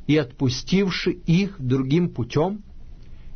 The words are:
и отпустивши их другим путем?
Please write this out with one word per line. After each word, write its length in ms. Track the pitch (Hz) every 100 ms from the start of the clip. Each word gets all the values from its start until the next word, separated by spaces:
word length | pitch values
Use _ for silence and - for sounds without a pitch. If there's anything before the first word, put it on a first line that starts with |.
| -
и 100 | 151
отпустивши 960 | 139 - 131 123 - 185 196 170 185
их 440 | - - 170 196 196
другим 500 | 127 135 131 156 175
путем? 520 | 175 120 143 170 208 - - - - - - -